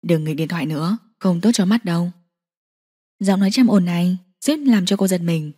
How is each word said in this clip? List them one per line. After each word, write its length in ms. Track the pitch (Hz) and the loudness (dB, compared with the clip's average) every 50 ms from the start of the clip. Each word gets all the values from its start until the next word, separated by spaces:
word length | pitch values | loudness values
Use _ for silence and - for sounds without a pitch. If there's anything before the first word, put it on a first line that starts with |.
Đừng 220 | - 170 170 160 156 | -2 0 -2 -2 0
nghịch 140 | 156 156 139 | -4 -4 -4
điện 100 | 160 151 | -4 -4
thoại 180 | 170 170 - | -4 -6 -6
nữa, 320 | 156 156 143 156 170 208 233 _ _ _ _ | -4 -4 -4 -2 -2 -4 -4 _ _ _ _
không 220 | - 190 180 170 | -2 -2 -2 2
tốt 100 | 170 214 240 | 2 0 2
cho 120 | - 196 | 2 2
mắt 200 | 180 214 233 _ | 0 0 -2 _
đâu. 260 | 185 170 170 175 175 180 _ _ _ _ _ _ _ _ _ _ _ _ _ _ _ _ _ _ _ _ _ | -2 -2 -2 -2 -4 -6 _ _ _ _ _ _ _ _ _ _ _ _ _ _ _ _ _ _ _ _ _
Giọng 200 | 196 190 196 185 | -2 0 2 2
nói 120 | 196 190 | 2 0
trầm 160 | 214 - 262 226 | 2 4 4 4
ổn 180 | 196 202 180 | 4 4 2
này, 320 | 175 175 170 175 180 180 180 _ _ _ _ | 2 0 0 0 0 -2 -2 _ _ _ _
suýt 160 | - - 302 311 | -4 -2 -2 0
làm 280 | 294 269 233 208 180 | 2 2 2 2 2
cho 120 | 175 202 196 | 0 0 0
cô 100 | 196 185 | 0 0
giật 140 | 185 180 | 0 0
mình. 300 | 170 170 170 160 151 151 151 | 0 -2 -2 -2 -4 -6 -12